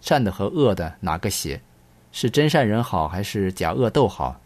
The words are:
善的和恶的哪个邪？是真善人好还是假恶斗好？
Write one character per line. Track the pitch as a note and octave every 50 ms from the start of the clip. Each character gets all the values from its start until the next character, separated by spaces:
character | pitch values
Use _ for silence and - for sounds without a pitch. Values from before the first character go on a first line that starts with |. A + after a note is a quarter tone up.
善 | - - E3 C#3+ B2
的 | G2 F#2
和 | - G2+
恶 | G#2 F#3 F3 C#3+ A#2+ G2
的 | F2+ F2 D#2 - -
哪 | - F2 D#2 E2+
个 | - G#2+
邪？ | G2 - - D#2+ C#2 - - _ _ _ _ _ _ _ _ _ -
是 | - - B2
真 | A#2 D3 D3 D#3
善 | D3 E3 C3+
人 | G#2+ G#2 A2+ A#2
好 | - - F2+ D#2
还 | D2+ E2 F#2 G2+
是 | - - G#2+ G2 F#2+ F#2
假 | - - D#2+ F2
恶 | B2 B2+ A2
斗 | G2+ D3+ C3+ G2+
好？ | - - D2 B1+ B1+ - _